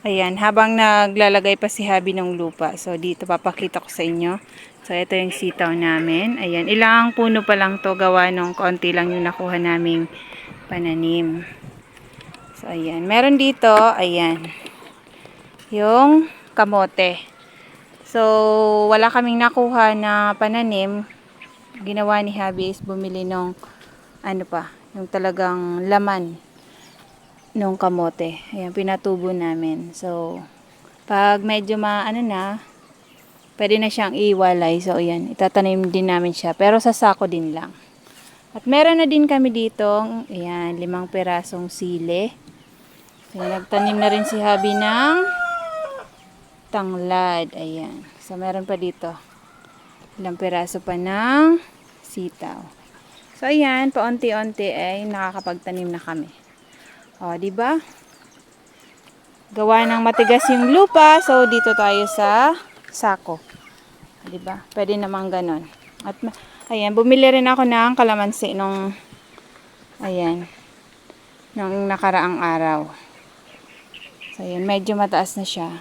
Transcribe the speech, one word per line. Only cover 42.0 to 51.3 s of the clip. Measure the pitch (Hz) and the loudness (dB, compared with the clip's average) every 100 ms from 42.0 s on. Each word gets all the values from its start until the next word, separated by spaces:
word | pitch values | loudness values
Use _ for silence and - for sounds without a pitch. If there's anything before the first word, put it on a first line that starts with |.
| 165 170 226 - - - _ _ _ - _ _ _ 196 | -4 -4 -4 -8 -20 -20 _ _ _ -20 _ _ _ -10
Ayan, | 180 190 | -8 -8
nagtanim | 185 208 208 208 | -4 -2 0 0
na | 208 | 0
rin | 208 | 0
si | 214 220 | -2 -2
Habi | 208 202 208 202 | 0 0 0 0
ng | 214 226 285 339 392 698 698 679 659 640 622 539 - _ _ _ _ _ _ | 0 2 2 2 0 -4 -6 -6 -8 -10 -10 -12 -18 _ _ _ _ _ _
tanglad. | 214 190 185 180 185 180 170 165 - | -8 -6 -6 -4 -2 0 -2 -6 -10
Ayan. | 160 160 160 - 156 - | -12 -12 -12 -16 -20 -20
So, | - 185 | -18 -10
meron | 185 190 | -8 -8
pa | 190 190 | -6 -6
dito. | 180 - 165 165 - - _ - - _ _ _ - - | -6 -8 -14 -14 -20 -20 _ -20 -20 _ _ _ -20 -14
Ilang | 185 175 | -12 -6
peraso | 185 175 175 185 | -4 -4 -6 -8
pa | 185 175 | -8 -8
ng | 185 196 233 | -6 -4 0